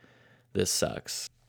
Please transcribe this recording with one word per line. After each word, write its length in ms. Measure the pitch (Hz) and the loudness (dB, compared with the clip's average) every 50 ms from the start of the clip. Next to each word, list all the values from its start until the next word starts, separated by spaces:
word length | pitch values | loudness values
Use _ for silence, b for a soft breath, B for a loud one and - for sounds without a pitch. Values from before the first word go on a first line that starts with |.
| b b b b b b b b b b b | b b b b b b b b b b b
This 180 | 101 98 - | 2 2 2
sucks." 580 | - - - 78 - - - - - - - - _ _ _ | 2 2 2 0 0 -2 -6 -6 -6 -6 -8 -10 _ _ _